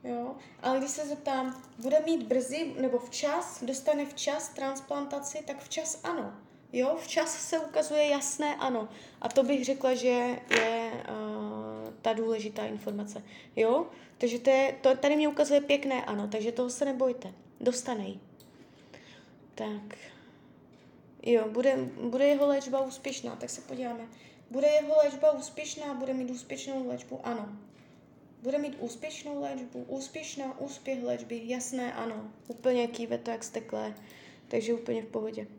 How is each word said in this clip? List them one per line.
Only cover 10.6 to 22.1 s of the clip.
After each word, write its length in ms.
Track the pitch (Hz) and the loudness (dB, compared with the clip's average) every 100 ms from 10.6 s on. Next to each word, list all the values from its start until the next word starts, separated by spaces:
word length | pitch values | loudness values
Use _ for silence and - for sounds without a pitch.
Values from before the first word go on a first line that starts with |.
| 226 226 226 233 - 214 214 214 208 214 214 220 220 - | 4 0 -4 -6 -8 -8 -6 -6 -8 -8 -8 -10 -12 -4
ta 100 | 233 | -2
důležitá 540 | 220 226 220 208 208 214 | 0 0 -2 -4 -6 -6
informace. 560 | 214 208 202 208 - - - - - | -4 -6 -6 -8 -10 -14 -20 -8 2
Jo? 300 | 220 269 339 - - - | 4 4 0 -8 -20 -2
Takže 200 | 240 240 | 0 4
to 120 | 254 | 6
je, 280 | 262 269 262 | 6 6 4
to 160 | 262 262 | 4 6
tady 200 | 285 302 | 6 6
mě 120 | 302 | 4
ukazuje 320 | 294 285 285 | 4 6 6
pěkné 440 | 285 285 277 254 | 6 2 4 -2
ano, 240 | - 208 208 | -2 -4 -2
takže 240 | 214 220 | -2 -2
toho 180 | 233 247 | 0 -2
se 140 | 240 | 0
nebojte. 480 | 277 254 262 247 190 - - - | -2 2 0 0 -8 -14 -20 0
Dostane 440 | 247 247 - 226 | 0 0 -4 -4
ji. 160 | 196 196 - - - - - - - - - - - - - | -4 -10 -16 -20 -20 -20 -20 -20 -20 -20 -20 -20 -20 -20 -20
Tak. 420 | - 214 208 208 - - - - - - - - - - - - - | -8 -6 -6 -12 -16 -18 -20 -20 -20 -20 -20 -20 -20 -20 -20 -20 -8
Jo, 260 | - 233 220 | 4 4 4
bude, 280 | 220 262 262 254 262 240 | 2 2 2 -2 -4 -2